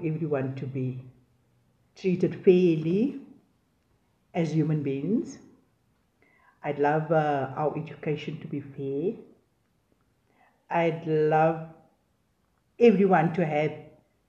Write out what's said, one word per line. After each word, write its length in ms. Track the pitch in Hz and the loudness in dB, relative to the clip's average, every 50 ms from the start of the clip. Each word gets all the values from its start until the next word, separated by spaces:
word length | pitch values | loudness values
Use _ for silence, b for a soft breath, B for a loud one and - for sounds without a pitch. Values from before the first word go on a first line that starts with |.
| 170 | -6
everyone 500 | 160 160 156 165 147 143 135 131 131 127 | -4 -4 -4 -4 -2 -2 -2 -2 -4 -6
to 100 | - - | -8 -10
be 360 | 127 - 131 127 127 127 - - - - _ _ _ _ _ _ _ _ _ _ _ _ _ _ _ _ | -8 -6 -6 -6 -6 -8 -10 -14 -18 -20 _ _ _ _ _ _ _ _ _ _ _ _ _ _ _ _
treated 400 | - - 190 180 185 190 160 170 - - | -6 -2 -2 0 0 0 -2 -2 2 6
fairly 760 | 202 180 180 180 175 165 156 156 165 180 202 240 294 - - - - - _ _ _ _ _ _ _ _ _ _ _ _ _ _ _ _ _ _ _ - | 6 6 8 6 4 2 2 0 0 0 0 0 -2 -4 -8 -16 -18 -20 _ _ _ _ _ _ _ _ _ _ _ _ _ _ _ _ _ _ _ -4
as 180 | 185 165 147 | -2 -2 0
human 300 | 151 160 147 156 151 151 | 0 0 0 0 0 -2
beings. 560 | 139 139 135 139 143 170 214 285 - - - - - - - _ _ _ _ _ _ _ _ _ _ _ _ b b b b b b b b b b | -2 -4 -4 -4 -2 -2 -2 -2 -2 -4 -10 -18 -20 -20 -20 _ _ _ _ _ _ _ _ _ _ _ _ b b b b b b b b b b
I'd 140 | 151 143 143 | -6 -2 0
love, 340 | 143 143 151 160 156 156 | 2 2 2 0 0 2
uh, 380 | 170 156 151 151 143 139 131 127 - | 2 2 2 2 0 -2 -2 -4 -4
our 200 | - 151 143 - 156 | -4 -4 -4 -4 -4
education 600 | - - - - - 165 147 147 - - 147 - | -10 -10 -12 -10 -6 -6 -6 -6 -6 -10 -12 -12
to 60 | - - | -12 -10
be 120 | - 143 | -10 -10
fair. 520 | 135 - - - 139 135 139 139 160 202 226 - - - - _ _ _ _ _ _ _ _ _ _ _ _ _ _ _ _ _ _ b b b b b b b _ - | -10 -12 -12 -10 -8 -6 -4 -4 -4 -4 -6 -6 -14 -20 -20 _ _ _ _ _ _ _ _ _ _ _ _ _ _ _ _ _ _ b b b b b b b _ -4
I'd 380 | 151 170 170 165 156 160 165 | -2 0 0 0 -2 -2 -4
love 640 | 160 156 156 151 151 156 156 160 165 165 160 160 - - - _ _ _ _ _ _ _ _ _ _ _ _ _ _ _ _ _ _ _ - | -2 0 0 2 2 4 4 2 2 0 -2 -8 -14 -18 -20 _ _ _ _ _ _ _ _ _ _ _ _ _ _ _ _ _ _ _ 6
everyone 520 | 240 233 202 180 202 185 185 165 156 165 160 | 6 6 6 6 4 4 4 4 4 2 0
to 120 | 190 170 | 0 -2
have 240 | 151 151 147 156 147 151 - - - - _ _ _ _ _ _ | 0 0 0 -2 -2 -4 -8 -16 -20 -20 _ _ _ _ _ _